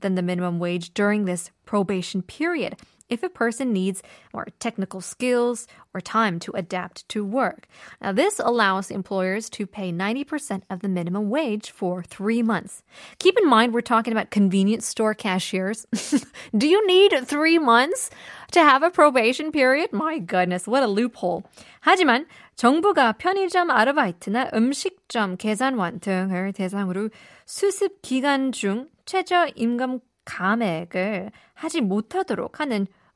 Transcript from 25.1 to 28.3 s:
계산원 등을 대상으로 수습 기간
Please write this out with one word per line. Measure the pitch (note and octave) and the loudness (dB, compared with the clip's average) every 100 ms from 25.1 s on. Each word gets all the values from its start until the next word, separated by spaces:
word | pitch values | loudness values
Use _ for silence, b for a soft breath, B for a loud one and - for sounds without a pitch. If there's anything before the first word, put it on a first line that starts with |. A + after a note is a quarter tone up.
| A#3 G3 F#3 | -4 -2 -2
계산원 | G#3+ G#3+ C4 B3+ F3 - | -4 0 0 0 -2 -4
등을 | G3 F#3+ F#3+ F3+ F#3+ | -2 -2 0 -2 -4
대상으로 | G3 F#3 G3 F#3+ F#3 A3 B B B - | -4 -4 -2 -4 -2 -6 B B B -16
수습 | - G4 F#4+ G4 - | -2 -2 0 -2 -4
기간 | - C4 C#4 | -4 -2 0